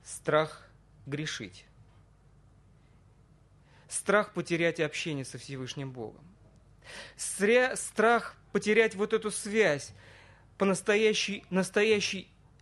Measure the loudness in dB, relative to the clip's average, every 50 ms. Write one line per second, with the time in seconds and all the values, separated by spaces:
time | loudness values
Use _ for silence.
0 | _ -14 -16 -10 -4 0 2 2 0 0 -6 -16 -20 -20 _ -20 _ _ _ -20
1 | -12 -10 -8 -6 -6 -8 -8 -10 -12 -14 -14 -18 -20 _ _ -20 -20 -20 -20 -20
2 | -20 _ _ _ _ -20 _ -20 _ -20 -20 -20 _ -20 _ _ _ _ _ -20
3 | _ _ _ _ -20 _ -20 _ _ _ _ _ _ _ -20 -20 -18 -10 -10 -8
4 | -2 2 2 2 2 0 -4 -8 -4 -2 -2 0 0 0 0 0 -4 -4 -2 -6
5 | -6 -4 -4 -6 -6 -8 -12 -16 -14 -12 -10 -10 -10 -10 -8 -10 -10 -10 -8 -10
6 | -10 -10 -12 -16 -20 -20 -20 -20 -20 -20 _ -20 _ -20 -20 -20 -20 -20 -18 -18
7 | -18 -18 -14 -10 -10 -8 -4 0 2 4 6 6 4 2 -2 -4 -8 -8 0 2
8 | 4 6 6 4 2 -4 -16 -18 _ -4 -4 -2 2 4 4 4 4 4 2 -2
9 | -2 0 0 -2 -2 -2 -6 -6 -8 -2 2 4 4 4 4 0 -4 -12 -18 -20
10 | -20 -20 -20 -20 -20 -20 -20 -20 -20 -20 -4 _ 2 2 2 0 2 2 2 4
11 | 4 4 2 2 -2 -4 -6 -8 -8 -2 0 0 0 0 2 2 4 4 4 2
12 | 2 -2 -6 -6 -10 -14 _ _ _ -20 _ -20